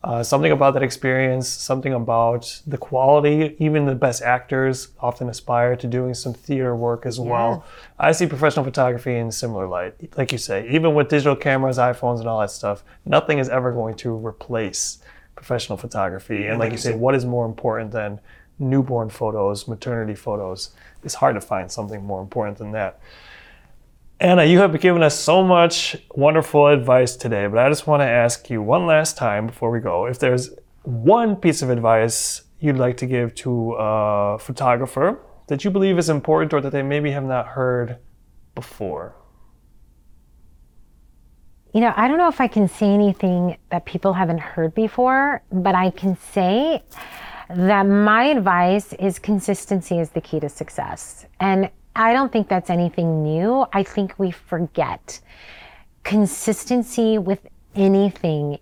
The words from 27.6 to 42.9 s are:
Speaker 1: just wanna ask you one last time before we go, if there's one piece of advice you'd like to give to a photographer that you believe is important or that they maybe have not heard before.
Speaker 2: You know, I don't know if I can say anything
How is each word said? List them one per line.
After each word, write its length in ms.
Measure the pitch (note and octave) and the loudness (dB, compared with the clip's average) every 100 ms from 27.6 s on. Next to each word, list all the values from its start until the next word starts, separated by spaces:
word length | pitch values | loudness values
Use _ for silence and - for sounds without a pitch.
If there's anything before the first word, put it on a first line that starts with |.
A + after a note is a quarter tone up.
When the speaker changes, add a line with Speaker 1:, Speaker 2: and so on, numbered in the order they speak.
| C3 | 4
Speaker 1:
just 180 | D3 - | 2 2
wanna 180 | D3 | 2
ask 440 | C#3 A#2+ A#2+ - - | 4 4 2 0 -4
you 140 | A#2 | -4
one 240 | G#2+ D#3 F3 | 2 2 4
last 320 | D#3 D#3 - | 4 2 -2
time 280 | A#2+ G#2 A2 | -2 0 -4
before 240 | A#2 A#2 | -4 -2
we 80 | A#2 | -2
go, 280 | G#2+ F2 A2+ | 0 -2 -2
if 120 | B2 | 0
there's 360 | C3 B2+ B2+ - _ _ | 2 2 -2 -14 _ _
one 520 | - A#2 A#2+ A3+ A#3 F#3+ | -8 0 4 4 4 0
piece 240 | F3 D3+ | 0 0
of 80 | C3 | 0
advice 720 | B2 A2+ A2+ A#2 A#2 - - _ - | 0 4 4 2 -2 -6 -8 _ -4
you'd 200 | D3+ C3 | 0 2
like 180 | B2+ B2 | 0 -2
to 100 | B2+ | -4
give 280 | B2+ A#2+ | -2 -2
to 400 | - - A#2+ A2+ A2+ | -4 -4 -2 -2 -2
a 600 | G#2+ A2 G#2 G#2 G2+ G#2 | -2 0 0 0 0 -4
photographer 800 | - B2 C3 A#2+ B2+ - D#3+ C4 - - - | -8 -2 0 0 0 0 0 -2 -12 -20 -8
that 160 | C#3+ G3+ | -4 -2
you 40 | |
believe 280 | F#3+ F#3+ F3 | 0 2 2
is 100 | D#3+ | 2
important 460 | D3+ - D#3 D#3 | 0 2 2 2
or 80 | D3+ | 0
that 80 | C#3 | -2
they 100 | C#3+ | -4
maybe 280 | C3+ D3 D3 | -2 -2 -2
have 140 | C#3 | -4
not 220 | C3+ B2+ A2+ | -4 -4 -4
heard 500 | - B2+ B2 A#2+ B2 - _ _ - - | -4 -2 0 -4 -8 -16 _ _ -20 -18
before. 600 | - A#2+ - G2+ D2 F2+ - _ _ - _ _ - - _ _ - _ _ - - - - - _ _ _ _ _ - - _ | -16 -16 -10 -8 -8 -10 -16 _ _ -20 _ _ -20 -20 _ _ -20 _ _ -20 -20 -20 -20 -20 _ _ _ _ _ -20 -20 _
Speaker 2:
You 80 | A3 | 2
know, 100 | A#3 | 2
I 140 | G3 A#3+ | 2 2
don't 80 | D#4 | 4
know 120 | F4 | 2
if 120 | - | 2
I 60 | B3 | 0
can 220 | - F#3+ | 2 0
say 180 | - | 2
anything 720 | G#3 | 2